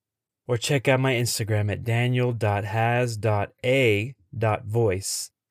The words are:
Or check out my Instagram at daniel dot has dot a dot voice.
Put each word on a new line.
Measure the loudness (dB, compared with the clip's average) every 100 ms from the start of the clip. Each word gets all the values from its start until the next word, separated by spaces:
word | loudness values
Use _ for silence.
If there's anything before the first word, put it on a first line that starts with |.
| _ _ _ _ -4
Or | -4
check | 0 0 2
out | 2
my | 2
Instagram | 0 0 -2 -2 0 0
at | -2 -2
daniel | 0 0 0 0
dot | 0 0 0 -2
has | 0 0 2 -2 -2
dot | 0 0 -2 _
a | 0 2 4 2 -2 -10 _ -4
dot | -2 -2 -2
voice. | 0 2 0 -4 -8 -10 _ _